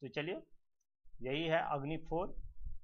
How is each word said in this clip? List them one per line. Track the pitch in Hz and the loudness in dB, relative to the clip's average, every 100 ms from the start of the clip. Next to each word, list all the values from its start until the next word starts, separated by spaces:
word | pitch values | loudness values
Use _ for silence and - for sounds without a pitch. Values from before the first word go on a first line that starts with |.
तो | 131 | -6
चलिए | 151 156 311 - - _ _ _ _ - - | -2 -2 -2 -6 -20 _ _ _ _ -12 -6
यही | 123 143 165 | 0 2 4
है | 165 | 4
अग्नि | - 147 139 160 | 4 2 2 -2
फ़ोर। | - 160 196 - - - - - | 0 0 0 -2 -4 -2 -2 -2